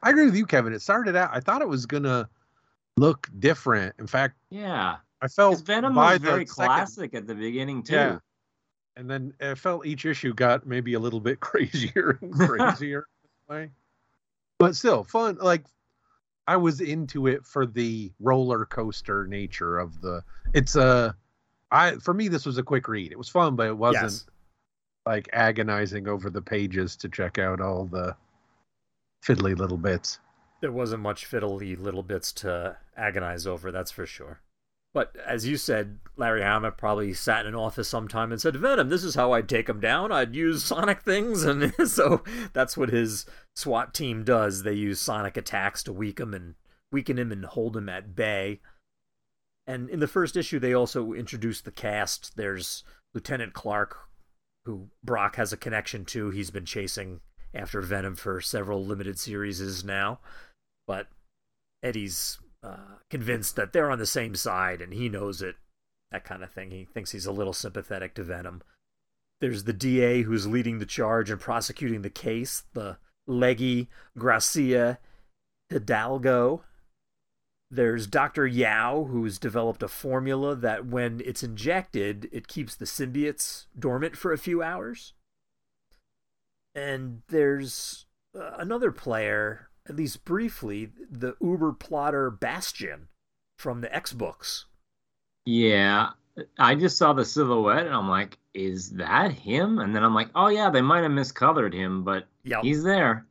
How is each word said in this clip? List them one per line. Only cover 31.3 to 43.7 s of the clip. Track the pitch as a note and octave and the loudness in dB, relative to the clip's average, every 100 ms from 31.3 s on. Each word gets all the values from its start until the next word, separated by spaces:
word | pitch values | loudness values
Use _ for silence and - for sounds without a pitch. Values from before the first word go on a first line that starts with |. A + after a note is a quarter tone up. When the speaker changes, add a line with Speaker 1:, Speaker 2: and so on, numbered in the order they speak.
Speaker 3:
fiddly | A#2+ G#2 G2 G2 F#2 | -4 -4 -4 -6 -8
little | G2 F#2 | -6 -6
bits | F#2 G2 - | -4 -6 -6
to | - G2+ F2 F2 - - - | -6 -4 -4 -4 -8 -18 -6
agonize | G#2+ G2 F2+ F2 F2+ | -4 -2 -4 -6 -6
over, | F2 F#2 | -6 -6
that's | F2+ F2+ | -8 -8
for | - F2 | -10 -12
sure. | - D2 D#2 _ _ _ _ _ | -12 -16 -18 _ _ _ _ _
But | D3+ B2 - - | -4 -4 -6 -6
as | A#2 A2+ | -4 -2
you | C#3+ | -4
said, | - A2 G#2 G#2 - - | -2 -2 -2 -8 -16 -4
Larry | A#2 A2 | 0 2
Hama | G2+ G#2+ A2 | 2 2 0
probably | - G#2+ G#2 G#2 | -4 -2 0 0
sat | F#2 - A2 | -4 0 0
in | G#2+ | 0
an | |
office | A2+ A2 - G#2+ | -4 -4 -4 -4
sometime | A#2 A2 A2+ A2+ | -4 -4 -4 -2
and | A#2 | 0
said, | D#3+ C3+ | 0 0
"Venom, | A#3 C4+ C3+ | 2 2 2
this | F3 | 0
is | F3 C3+ | 0 2
how | B2 | 4
I'd | B2 A2 | 4 2
take | A#2+ A2+ | 0 0
him | G#2+ | -2
down. | A2 C#3 G3+ | 0 0 0
I'd | F3 B2 | 0 0
use | B2+ E3 D#3 | 0 0 0
sonic | - D#3+ F#3 G3 | -2 0 0 0
things." | - F#3+ A3 G#3 | 2 0 2 2
And | D#3 C#3+ C#3+ | 2 2 0
<laughs> | - D#4 | 2 2
so | - - F3 - A#3 A3 | 6 6 4 0 -10 -6
that's | C3+ C3 - | 0 0 0
what | B2+ | 0
his | A#2 A2+ G#2+ - - - | 2 0 -2 -8 -18 -16
swat | - D3 | -10 -2